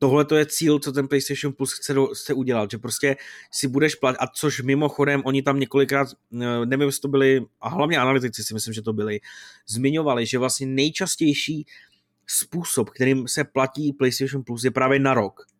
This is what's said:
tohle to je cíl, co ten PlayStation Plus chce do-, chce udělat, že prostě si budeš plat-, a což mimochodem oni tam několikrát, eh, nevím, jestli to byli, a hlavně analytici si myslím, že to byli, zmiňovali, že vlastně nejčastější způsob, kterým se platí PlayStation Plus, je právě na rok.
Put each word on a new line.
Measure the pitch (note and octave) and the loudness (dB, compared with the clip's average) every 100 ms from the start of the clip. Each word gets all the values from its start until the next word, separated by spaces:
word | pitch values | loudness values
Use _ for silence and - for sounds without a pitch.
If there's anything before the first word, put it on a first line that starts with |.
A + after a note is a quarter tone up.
tohle | C#3 C#3+ D3 | 4 4 4
to | D#3 | 4
je | D3 | 2
cíl, | - E3 D3 | 0 2 2
co | C#3+ | 2
ten | C3+ C3+ | -4 0
PlayStation | C#3+ - C#3 C#3+ | 0 0 -4 -4
Plus | C3 C3+ | -4 -6
chce | - - | -6 -2
do-, | C#3 C3+ | 2 2
chce | - - | -2 -6
udělat, | C3+ B2+ A#2 G#2 | -4 0 0 -2
že | A2 | -6
prostě | A#2 - C#3+ C3 - - - | -8 -2 0 -2 -6 -20 -12
si | - C#3 | -4 -2
budeš | C3+ D3+ D3 | 2 2 2
plat-, | C3 B2+ | -2 0
a | C3 | -4
což | - D3+ C3+ | -2 -4 -2
mimochodem | B2 C#3 D3+ D3 C#3+ C#3+ C3+ | 0 2 0 0 0 0 0
oni | C#3 | 0
tam | C3+ C#3 | 0 0
několikrát, | C3+ C#3 C3+ C#3 C#3 - _ A#2+ | 0 2 2 2 -2 -6 _ -6
eh, | A#2+ A#2+ A#2 | -2 -2 0
nevím, | C3+ C#3+ | 2 0
jestli | C3+ | 0
to | C#3+ | 0
byli, | C#3 C3+ C3 A2+ _ | 4 6 4 0 _
a | - | -6
hlavně | F3 D3+ D#3+ | 0 2 2
analytici | B2+ C3+ B2 A2 | 2 2 0 -6
si | G#2+ | -8
myslím, | A2 A2+ | -6 -6
že | A2 | -6
to | A2 | -4
byli, | G#2+ G#2+ G#2 - - - - - | -2 -2 -6 -10 -20 -20 -20 -8
zmiňovali, | A#2 C3+ D#3 D3+ B2 A2+ | -2 0 2 0 0 0
že | B2+ | 0
vlastně | B2+ - C3+ | 0 -2 -2
nejčastější | C3 D3 D#3 F#3 - D#3+ C#3+ - D#3 D3+ - - _ _ _ - | 0 0 0 -4 0 0 0 -2 -6 -8 -20 -20 _ _ _ -6
způsob, | - - E3+ E3+ - G#2+ | -6 -4 -6 -4 -4 -4
kterým | - B2+ C3+ A#2+ | 0 2 2 0
se | - | -4
platí | C#3+ C3+ C3+ - D3+ | -2 0 -2 -2 -4
PlayStation | C#3 B2+ A#2+ C3+ C#3 | 0 0 0 -4 -4
Plus, | B2 A#2+ | -6 -2
je | B2 | -2
právě | B2 C3 C#3 | 2 2 4
na | C3+ | 4
rok. | B2 G2+ - - | 2 0 -4 -20